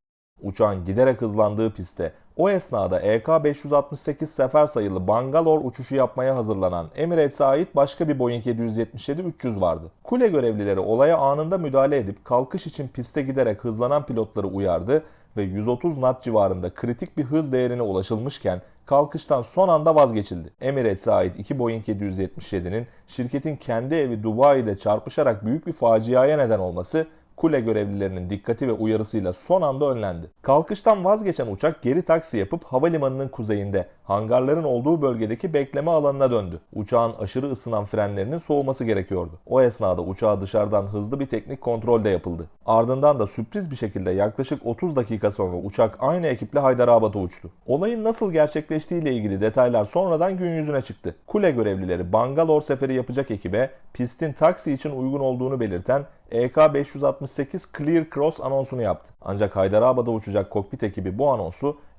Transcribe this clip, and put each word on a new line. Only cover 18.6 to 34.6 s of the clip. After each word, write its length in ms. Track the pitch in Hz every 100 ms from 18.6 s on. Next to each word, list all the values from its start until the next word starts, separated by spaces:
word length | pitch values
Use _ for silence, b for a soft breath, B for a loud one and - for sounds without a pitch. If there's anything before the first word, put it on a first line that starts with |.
| b b -
kalkıştan 560 | 143 147 165 - 139
son 260 | 120 - 185
anda 280 | 160 156 156
vazgeçildi. 580 | 135 110 101 90 78 -
Emirates'e 500 | 127 139 113 95 117
ait 280 | 98 92 92
iki 200 | 104 139
Boeing 300 | 120 113 107
yedi 140 | 101
yüz 160 | 101 95
yetmiş 340 | 92 - -
yedinin 340 | 95 87 107 123 b -
şirketin 480 | - 123 139 160 147
kendi 400 | - 117 131 160
evi 280 | 135 113
Dubai'de 540 | 110 110 143 139 110 98
çarpışarak 680 | 107 107 - - 139 107 107
büyük 220 | 151 170
bir 60 |
faciaya 640 | 160 117 113 113 127 135 151
neden 220 | 123 107
olması 480 | 90 85 90 160 160 B B -
kule 220 | 165 143
görevlilerinin 720 | 113 107 101 101 98 92 90
dikkati 380 | 98 - 113 135
ve 40 |
uyarısıyla 640 | 110 110 110 107 110 98
son 280 | - - 185
anda 280 | 151 135 143
önlendi. 420 | 123 101 85 80 _
Kalkıştan 640 | - 143 160 208 226 208 185
vazgeçen 460 | 214 202 160 120
uçak 300 | 98 151 156
geri 200 | 120 151
taksi 360 | 175 165 - 113
yapıp 260 | 98 -
havalimanının 640 | - 131 165 165 135 131 135
kuzeyinde 600 | - 107 104 101 98 - b
hangarların 600 | - 101 110 120 131 160